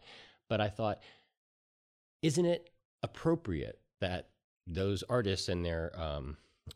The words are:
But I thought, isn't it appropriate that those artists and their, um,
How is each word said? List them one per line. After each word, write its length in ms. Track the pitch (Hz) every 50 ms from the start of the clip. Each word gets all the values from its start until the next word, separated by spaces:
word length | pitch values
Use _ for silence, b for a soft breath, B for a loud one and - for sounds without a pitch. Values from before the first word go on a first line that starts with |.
| B B B B B B B B B -
But 140 | 113 107
I 80 | 104 101
thought, 320 | - - 110 104 98 - B B B B B B B B _ _ _ _ _ _ _ _ _ _ _ _ _ _ _ -
isn't 240 | - 160 131 175 175
it 240 | 170 175 - - - _ _ _ _ _ - -
appropriate 760 | - - - - 160 165 160 - 98 85 71 58 50 - - _ _ _ -
that 300 | 98 90 90 87 - - _ _ _ _ _ _ - 90
those 360 | 82 95 95 101 101 90 -
artists 460 | - 123 123 107 98 95 - - -
and 160 | 90 87 87
their, 260 | 85 82 82 82 78 - -
um, 380 | 82 76 73 71 65 73 76 b b b b b b - -